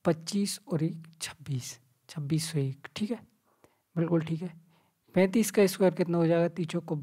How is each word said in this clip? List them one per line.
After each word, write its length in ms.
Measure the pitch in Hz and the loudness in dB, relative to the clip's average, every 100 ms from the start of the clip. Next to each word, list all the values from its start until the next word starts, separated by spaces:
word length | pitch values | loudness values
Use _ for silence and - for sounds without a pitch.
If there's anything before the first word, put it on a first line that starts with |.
पच्चीस 560 | - 160 - 202 202 - - | -2 -2 -2 -2 -2 -4 -6
और 140 | 160 | -2
एक 240 | 160 - - - | -2 -4 -14 -14
छब्बीस, 580 | - - - 131 - - _ _ - | -14 -12 -8 -8 -8 -14 _ _ -14
छब्बीस 420 | - 143 156 160 | -10 -2 -2 -2
सौ 60 | 151 | -2
एक, 300 | 135 131 - - | -2 -4 -12 -6
ठीक 140 | 208 | -6
है, 100 | 226 - _ _ _ _ _ _ 170 | -6 -10 _ _ _ _ _ _ -2
बिल्कुल 260 | 165 170 | 0 0
ठीक 200 | 160 165 | 0 -4
है। 100 | 175 - _ _ _ _ _ | -6 -12 _ _ _ _ _
पैंतीस 360 | 185 190 226 214 | 2 4 4 2
का 160 | - 196 | 4 4
स्क्वायर 280 | - 185 | 4 2
कितना 240 | 170 175 170 | 2 0 2
हो 80 | 165 | 4
जाएगा? 220 | 170 170 | 4 2
तीस 180 | 165 165 | -2 -4
चौको 300 | 170 160 156 | -4 -4 -2